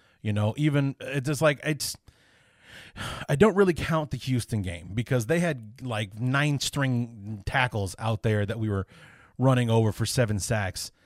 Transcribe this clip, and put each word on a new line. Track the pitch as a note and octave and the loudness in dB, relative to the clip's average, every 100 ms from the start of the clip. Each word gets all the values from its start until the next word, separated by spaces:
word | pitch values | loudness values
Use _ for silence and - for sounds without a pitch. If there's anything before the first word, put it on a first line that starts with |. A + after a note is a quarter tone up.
| _ _ | _ _
You | A2 | -2
know, | G#2 G#2+ A2+ | 2 2 2
even, | D3+ C#3+ C#3 - | 2 2 0 -2
it's | - C#3 C3 | -6 -4 -2
just | C#3+ | 2
like, | D#3 C#3 D3+ | 2 2 -2
it's, | D3 - - - _ _ _ _ _ - - - - - - - | -4 -6 -10 -18 _ _ _ _ _ -20 -20 -20 -12 -10 -10 -4
I | C#3+ | 6
don't | G#3+ F#3 | 6 8
really | F#3+ | 4
count | E3 C#3+ D#3+ D3 | 2 0 -2 -2
the | B2 | -6
Houston | - B2+ - A2 | -2 -2 0 -4
game | F#2 F2 F2+ | -4 -6 -6
because | G2+ A2+ B2+ A2 | -6 0 -2 2
they | E3+ | 0
had, | F3 C3+ G#2+ A2+ | 0 -2 -8 -12
like, | B2+ G#2+ G#2 G#2+ | -6 -4 -4 -4
nine | B2+ C#3 D3 C#3+ | 0 2 2 0
string | - D3 C3+ A#2+ A#2+ A#2 G2+ G#2+ - | -2 -2 0 0 -2 -8 -12 -8 -4
tackles | C#3 B2+ A2 F#2+ - | 0 0 0 -4 -4
out | A2+ A2 | -4 -2
there | A2+ G#2 G2+ | 0 0 0
that | G#2 | -2
we | A2 | -2
were | G2 F#2+ - - - - - | -2 -4 -10 -20 -20 -20 0
running | C3 B2 A#2+ | 2 4 4
over | A2+ A2 | 4 2
for | - A2+ | 0 -2
seven | - A2+ G#2 | 0 0 0
sacks, | - A2 F#2+ - - - | -2 -2 -2 -6 -12 -16